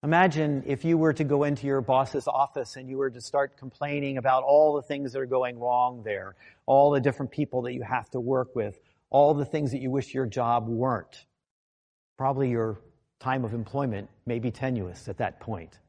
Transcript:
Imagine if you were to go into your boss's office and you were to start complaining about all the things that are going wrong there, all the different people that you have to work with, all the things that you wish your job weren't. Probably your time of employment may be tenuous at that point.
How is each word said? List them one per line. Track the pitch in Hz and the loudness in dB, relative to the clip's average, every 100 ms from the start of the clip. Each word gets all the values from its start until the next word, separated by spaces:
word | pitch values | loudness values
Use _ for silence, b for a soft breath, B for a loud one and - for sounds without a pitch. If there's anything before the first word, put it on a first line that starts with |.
Imagine | 143 165 185 151 151 139 135 | 2 4 4 4 0 -2 -2
if | 139 165 | -4 2
you | 165 | 4
were | 160 | 4
to | 151 147 | 2 0
go | 143 | 2
into | 147 147 139 | 2 -2 0
your | 135 | -2
boss's | 120 131 135 143 131 | 2 2 2 -2 -4
office | 131 139 - 120 - | 0 0 -2 -10 -10
and | 131 | -10
you | 135 | -4
were | 135 | -4
to | 123 | -6
start | 123 143 139 _ | -4 -2 -2 _
complaining | 131 - 147 143 139 135 | -18 -10 -4 -4 -2 -2
about | 127 131 | 2 2
all | 131 147 151 147 | 6 6 6 4
the | |
things | 131 143 139 | -4 -6 -4
that | 127 | -6
are | 131 | -2
going | 131 127 123 | 0 0 -4
wrong | 120 123 123 123 | -2 2 0 -2
there, | 110 98 95 95 b b - | -6 -6 -6 -16 b b 2
all | 135 143 | 6 6
the | 143 | 4
different | 131 123 135 | 0 -2 -6
people | - 143 127 | -4 -4 -2
that | 120 | -4
you | 127 | -6
have | 110 123 110 | -4 -6 -4
to | 131 | -8
work | 117 131 127 - | -2 0 0 -4
with, | 104 101 _ _ _ | -6 -6 _ _ _
all | 135 143 | 4 6
the | 147 135 | 4 0
things | 160 143 | -2 -2
that | 127 | -4
you | 131 | -2
wish | 139 131 | -4 -4
your | 135 127 | -4 -4
job | 117 117 120 113 | -2 0 0 0
weren't. | 117 127 117 - - _ _ _ _ _ _ _ _ _ _ | -2 0 -2 -6 -20 _ _ _ _ _ _ _ _ _ _
Probably | 135 135 135 | -2 0 0
your | 117 113 101 - _ _ _ | 0 -2 -4 -12 _ _ _
time | 131 131 120 | -2 -2 -2
of | |
employment | 117 107 139 139 101 101 _ - | -6 -6 -4 -4 -4 -8 _ -6
may | 120 | -4
be | 117 | -4
tenuous | 113 135 123 92 87 - | -4 -4 -4 -6 -10 -12
at | 101 | -6
that | 104 92 | -6 -6
point. | - 104 82 _ | -10 -10 -10 _